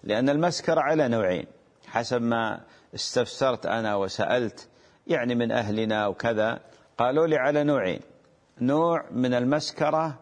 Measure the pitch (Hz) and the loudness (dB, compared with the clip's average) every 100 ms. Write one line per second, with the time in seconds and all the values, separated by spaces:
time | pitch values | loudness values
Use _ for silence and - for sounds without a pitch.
0 | 104 107 131 147 175 - - 160 139 156 | 0 0 2 2 0 0 0 0 2 2
1 | 135 117 95 85 - - _ _ - 113 | 2 2 2 0 -4 -16 _ _ -6 -4
2 | 117 123 117 117 110 - - - _ - | 0 0 0 0 -2 -4 -12 -20 _ -10
3 | - 127 117 - 135 117 - 113 110 101 | -2 0 -2 0 -2 0 -2 -2 0 0
4 | 95 - 107 123 117 - - _ - _ | -2 -2 0 0 0 -6 -20 _ -20 _
5 | - 160 120 120 117 117 104 107 110 107 | -4 -2 0 0 0 0 0 -2 0 0
6 | 104 95 117 107 107 120 - - _ - | 0 -2 -2 0 0 -2 -10 -20 _ -2
7 | 123 143 165 151 131 147 147 139 92 - | 0 2 2 2 2 2 2 2 0 -4
8 | - - _ _ _ - 120 147 170 165 | -10 -20 _ _ _ -4 0 2 2 0
9 | - 113 127 123 123 147 151 - 151 156 | -2 -2 0 2 2 0 -2 -2 0 2
10 | 160 131 | -2 -6